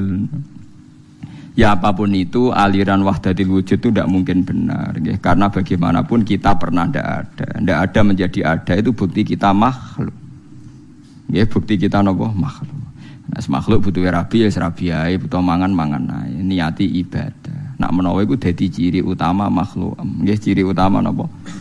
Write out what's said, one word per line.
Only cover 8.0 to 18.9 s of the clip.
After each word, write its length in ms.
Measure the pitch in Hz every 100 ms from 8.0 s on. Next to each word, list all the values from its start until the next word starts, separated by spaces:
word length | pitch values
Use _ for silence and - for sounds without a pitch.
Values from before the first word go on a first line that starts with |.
menjadi 360 | 104 95 92 101
ada 300 | 82 82 - 90
itu 160 | 113 107
bukti 280 | 95 80
kita 320 | 95 - 101 98
makhluk. 680 | 117 131 - - - - - - - - - - - - - - -
Nggih, 140 | - 113
bukti 240 | - 85 107
kita 260 | 98 202 101
napa? 240 | - 117
Makhluk. 520 | 104 78 - - - - - - - -
Nah, 160 | - -
makhluk 400 | - - 107 98
butuh 160 | 87 90
rabi, 400 | 87 85 113 110
ya 40 | 92
rabi 320 | 87 82 90
ae, 240 | 78 80 90
butuh 240 | 78 87
mangan, 320 | 90 85 92
mangan 300 | 95 76 69 62 -
ae. 140 | - 69
Niati 420 | 95 92 80 78 98 87
ibadah. 800 | 87 - - - - - - -
Nak 100 | -
menawa 300 | 90 92 95
iku 160 | 107 131
dadi 320 | 90 90 98
ciri 320 | - 87